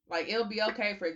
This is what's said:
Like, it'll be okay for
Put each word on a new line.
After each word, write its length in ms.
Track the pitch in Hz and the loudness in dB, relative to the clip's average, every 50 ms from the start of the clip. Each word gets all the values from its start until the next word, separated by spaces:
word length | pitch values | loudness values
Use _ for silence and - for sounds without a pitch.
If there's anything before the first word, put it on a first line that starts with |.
| _ _ | _ _
Like, 200 | 170 165 160 - | -2 -2 -2 0
it'll 160 | 208 226 233 | 2 0 0
be 160 | 208 220 214 214 | 0 2 0 0
okay 320 | 220 214 - 220 208 202 202 | 0 2 0 0 -2 -2 0
for 120 | 185 165 160 | -2 -4 -2